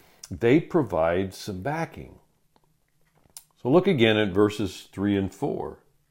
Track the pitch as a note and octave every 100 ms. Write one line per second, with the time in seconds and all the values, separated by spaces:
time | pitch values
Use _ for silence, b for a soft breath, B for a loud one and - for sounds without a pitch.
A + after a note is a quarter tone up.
0 | B B - D#2+ A#2 D3 - F3 A2+ E2+
1 | D#2+ F2+ F#2+ - - F#2 G#2+ D#3 D#3+ -
2 | C2 F#2+ _ _ _ _ _ _ _ _
3 | _ _ _ - - _ B2 D#3+ F#3+ D3+
4 | A2+ G#2+ G#2+ F2+ G#2 G#2 G2 - - -
5 | G2+ G2 G2 - - - C#2+ - _ _
6 | _